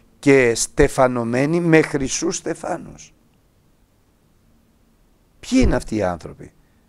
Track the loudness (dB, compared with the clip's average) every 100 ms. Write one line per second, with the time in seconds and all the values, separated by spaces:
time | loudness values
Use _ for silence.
0 | _ _ 4 4 4 0 -4 0 0 4
1 | 0 0 -4 -2 0 0 4 4 4 -4
2 | -6 -6 -6 -6 -8 -10 -8 -10 -12 -20
3 | -20 _ _ _ _ _ _ _ _ _
4 | _ _ _ _ _ _ _ _ _ _
5 | _ _ _ _ -2 2 2 0 -4 -4
6 | -2 -4 -12 -18 -20 _ _ _